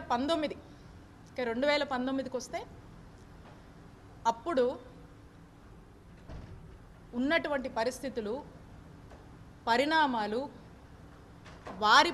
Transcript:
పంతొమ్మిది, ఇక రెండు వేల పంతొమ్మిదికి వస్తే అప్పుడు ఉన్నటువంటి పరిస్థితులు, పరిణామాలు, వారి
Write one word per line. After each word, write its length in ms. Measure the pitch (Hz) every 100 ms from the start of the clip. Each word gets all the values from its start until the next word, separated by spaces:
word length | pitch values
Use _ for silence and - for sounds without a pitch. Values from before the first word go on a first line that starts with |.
| 311
పంతొమ్మిది, 460 | 240 285 330 294 - - - - - - - -
ఇక 140 | - 240
రెండు 160 | 226 285
వేల 120 | 294 285
పంతొమ్మిదికి 440 | 254 262 269 254 247
వస్తే 200 | - 349 - - - - - - - - - - - - - - - - 226
అప్పుడు 340 | 226 339 277 247 311 - - - - - - - - - - - - - - - - - - - - - - - 240
ఉన్నటువంటి 520 | 269 330 320 277 254 226
పరిస్థితులు, 560 | 226 - 269 214 208 262 - - - - - - - - - - - - 240
పరిణామాలు, 720 | 233 294 320 285 240 208 226 285 - - - - - - - - - - - - 185 208
వారి 280 | 254 330